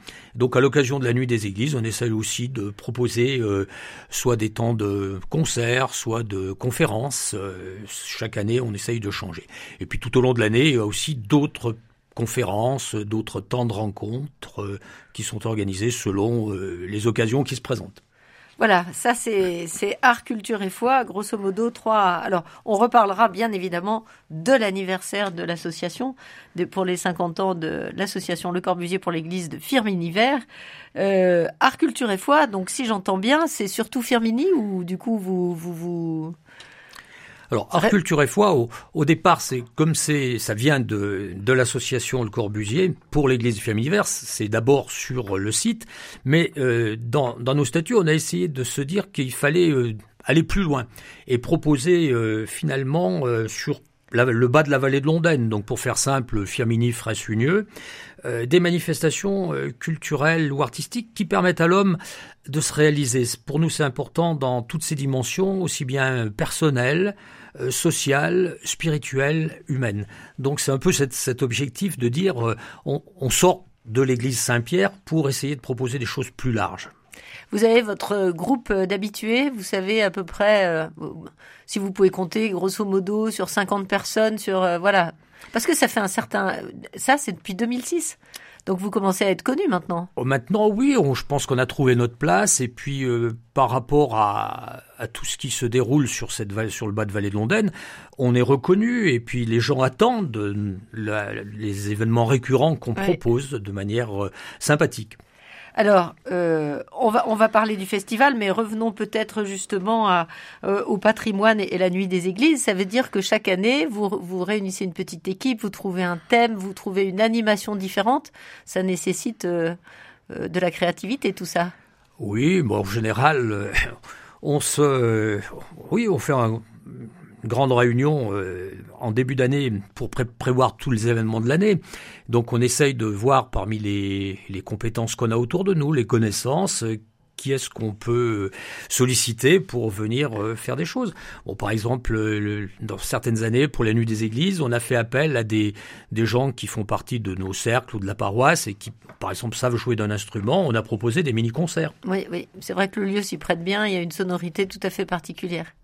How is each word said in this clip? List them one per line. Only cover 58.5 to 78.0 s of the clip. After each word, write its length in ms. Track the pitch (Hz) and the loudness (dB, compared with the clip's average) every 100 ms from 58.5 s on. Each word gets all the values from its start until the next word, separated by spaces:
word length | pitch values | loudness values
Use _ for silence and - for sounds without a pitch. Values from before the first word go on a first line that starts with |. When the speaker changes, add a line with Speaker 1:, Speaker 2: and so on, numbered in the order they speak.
| 170 | 4
Speaker 1:
manifestations, 920 | 175 175 - 156 160 - 196 196 175 | 4 2 -2 0 0 0 -2 -2 -2
euh, 180 | 139 139 | -2 -4
culturelles 840 | 120 - 160 - 143 151 165 147 | -6 -6 -6 -4 0 2 2 2
ou 100 | 139 | 0
artistiques 520 | 135 - - 240 220 | -2 -4 -8 -8 -6
qui 100 | - | -6
permettent 360 | 175 196 180 170 | 0 2 2 4
à 60 | 170 | 4
l'homme 320 | 190 196 175 - - - - - | 6 4 0 -4 -16 -18 -18 -6
de 120 | 147 | -2
se 120 | - | -2
réaliser. 520 | 151 151 147 135 127 120 - - | 4 4 4 2 0 0 -4 -4
Pour 120 | 147 | 0
nous, 120 | 160 | 0
c'est 120 | - | 0
important 520 | 143 - 135 - 170 | -2 -2 -4 0 0
dans 280 | 151 131 123 | 0 0 -2
toutes 220 | 117 156 | -2 -6
ses 100 | - | -4
dimensions, 680 | 147 135 131 117 - 190 190 | -4 0 0 -2 0 0 0
aussi 220 | 165 - | -2 -4
bien 440 | 127 139 131 123 113 | -2 0 0 0 -2
personnelles, 880 | 104 160 - 156 127 123 160 202 202 - - - - | -2 -4 0 2 2 2 2 0 -4 -14 -20 -20 -8
euh, 100 | 127 | -6
sociales, 840 | - 170 156 139 139 165 180 180 - | 0 0 2 2 2 4 2 0 -2
spirituelles, 1000 | - - 165 151 - 131 139 160 160 - - | -8 -4 -2 -2 -2 0 2 2 -2 -6 -6
humaines. 380 | 131 120 104 101 - - - | -2 -2 -2 -6 -12 -16 -6
Donc 220 | 135 147 | -2 0
c'est 120 | - | 0
un 60 | 135 | 2
peu 140 | 180 | 2
cet, 200 | 139 135 | 2 0
cet 300 | - - 120 | -2 -4 0
objectif 560 | 131 120 143 - 196 127 | -2 -2 -4 -4 -4 0
de 100 | 120 | 0
dire, 380 | 135 190 127 113 | 2 0 0 -2
euh, 100 | 117 - - | -4 -8 -10
on, 180 | - 143 - - | -6 -6 -6 -6
on 100 | 127 | 0
sort 340 | - 180 180 - _ | 4 4 4 -4 _
de 180 | 113 117 | -2 2
l'église 360 | 135 123 131 120 | 2 2 0 -2
Saint-Pierre 540 | - 120 117 180 196 - | 0 0 2 0 0 -2
pour 240 | - 160 139 | -2 0 0
essayer 280 | 131 143 147 | 0 -4 -4
de 40 | |
proposer 380 | - 123 127 135 | -6 -4 -4 -4
des 80 | 117 | -4
choses 240 | - - | -4 -6
plus 220 | - 127 | -4 -2
larges. 380 | 110 95 92 - - _ - - - - | 0 -2 -6 -16 -20 _ -20 -20 -20 -8
Speaker 2:
Vous 100 | 208 | 2
avez 200 | 226 233 | 6 6
votre 480 | 214 196 | 4 -2